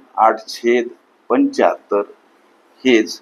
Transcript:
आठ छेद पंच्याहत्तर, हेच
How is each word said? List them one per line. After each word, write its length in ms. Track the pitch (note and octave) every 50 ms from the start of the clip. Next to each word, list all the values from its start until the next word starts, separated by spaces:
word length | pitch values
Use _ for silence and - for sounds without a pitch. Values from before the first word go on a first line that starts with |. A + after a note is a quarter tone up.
| _ _ _
आठ 320 | - G#2+ A2+ A2 - - -
छेद 400 | - - - A#2 A#2+ B2 A#2 A#2+ - - _ _ _ _ _ _
पंच्याहत्तर, 720 | A#2+ C3+ C#3+ - - C3 G#2+ E2+ E2 - - _ G#2 G2+ G2+ - - _ _ _ _ _ _ _ _ _ _ _ _ _ -
हेच 360 | B2+ B2 A2 G#2 E2+ - -